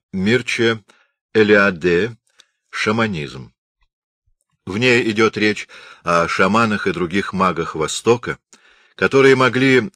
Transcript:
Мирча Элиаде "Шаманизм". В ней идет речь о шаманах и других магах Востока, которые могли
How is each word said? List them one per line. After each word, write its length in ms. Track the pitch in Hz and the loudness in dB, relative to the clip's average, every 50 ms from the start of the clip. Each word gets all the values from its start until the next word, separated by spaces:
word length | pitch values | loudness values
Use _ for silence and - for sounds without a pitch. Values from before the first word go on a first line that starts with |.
| _ _ | _ _
Мирча 680 | - 95 92 107 120 123 120 - - - 113 113 113 110 _ _ _ _ _ _ _ _ _ _ - | -8 -4 -2 0 0 0 -2 -4 -4 -2 0 -2 -2 -4 _ _ _ _ _ _ _ _ _ _ 0
Элиаде 840 | 110 107 104 107 104 98 101 92 80 82 90 85 87 101 120 117 _ _ _ _ _ _ _ _ _ _ _ | 2 4 6 6 4 4 2 0 0 -2 0 0 0 0 -4 -8 _ _ _ _ _ _ _ _ _ _ _
"Шаманизм". 800 | - - - 110 107 117 113 110 95 78 76 65 65 65 62 58 _ _ _ _ _ _ _ _ _ _ _ _ _ _ _ _ _ _ _ _ _ _ - | -8 -6 -4 -2 -2 -2 -2 -2 -4 -8 -8 -10 -14 -18 -20 -20 _ _ _ _ _ _ _ _ _ _ _ _ _ _ _ _ _ _ _ _ _ _ -14
В 140 | 95 92 104 | -8 -4 -2
ней 320 | 123 127 120 120 107 110 | 2 2 2 2 0 0
идет 260 | 107 110 110 107 - | 0 0 0 0 0
речь 320 | 104 107 107 101 - - _ - - - - - _ - | 0 -2 -2 -2 -4 -10 _ -18 -20 -20 -20 -20 _ -4
о 220 | 85 85 85 85 | 0 0 0 0
шаманах 600 | 82 - - 95 95 104 113 117 107 104 95 - | 0 0 0 0 2 2 2 0 0 -2 -4 -4
и 60 | 98 | -4
других 420 | 85 87 90 80 87 98 - - - | -4 -4 -4 -4 -4 -4 -6 -4 -4
магах 400 | 92 92 90 82 85 80 78 - | -2 -2 -2 -2 -4 -8 -8 -6
Востока, 640 | 80 78 73 - - - 110 120 117 - 85 69 - _ _ - _ _ _ _ _ _ _ _ - | -6 -6 -6 -6 -4 0 0 0 0 -2 -10 -12 -12 _ _ -20 _ _ _ _ _ _ _ _ -4
которые 340 | 95 92 - 139 135 135 131 | -2 0 2 4 6 6 6
могли 560 | 127 131 123 113 127 135 135 131 127 110 95 _ | 4 2 0 0 0 0 2 2 2 0 -2 _